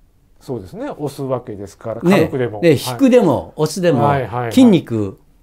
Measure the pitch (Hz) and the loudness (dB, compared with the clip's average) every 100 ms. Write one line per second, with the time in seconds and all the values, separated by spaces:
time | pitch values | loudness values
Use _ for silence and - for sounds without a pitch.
0 | _ _ _ _ - 120 95 180 285 - | _ _ _ _ -12 -10 -10 -12 -12 -10
1 | 147 - 135 127 - 101 98 - - - | -10 -8 -6 -6 -6 -14 -14 -14 -10 -4
2 | 170 196 - 135 117 104 170 131 - 127 | 2 2 2 -2 -4 0 2 2 -2 0
3 | 269 247 185 107 82 - 156 196 175 156 | 4 4 4 0 -4 -6 -4 0 0 2
4 | 143 139 113 120 120 254 247 170 - 113 | 0 0 -4 -6 0 4 6 6 2 -4
5 | 98 - _ _ | -4 -8 _ _